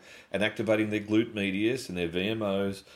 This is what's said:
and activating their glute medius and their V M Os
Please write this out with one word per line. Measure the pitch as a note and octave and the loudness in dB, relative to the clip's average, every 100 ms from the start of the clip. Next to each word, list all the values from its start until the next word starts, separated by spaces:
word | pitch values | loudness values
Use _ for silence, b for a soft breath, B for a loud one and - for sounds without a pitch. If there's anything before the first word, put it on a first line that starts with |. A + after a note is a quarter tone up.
| B B B | B B B
and | F#2+ | 0
activating | G#2+ - A2 A2 G#2+ | 0 0 2 2 2
their | G#2 | -2
glute | G2+ G#2+ A2+ | 2 2 2
medius | G#2 G2 F#2+ A2 C3 - | -2 -2 0 0 0 -4
and | F2+ | -4
their | E2+ | -2
V | F2+ G2 | 0 -2
M | A2 | -2
Os | G#2 G2 G2 G2 - | -2 0 -2 -4 -12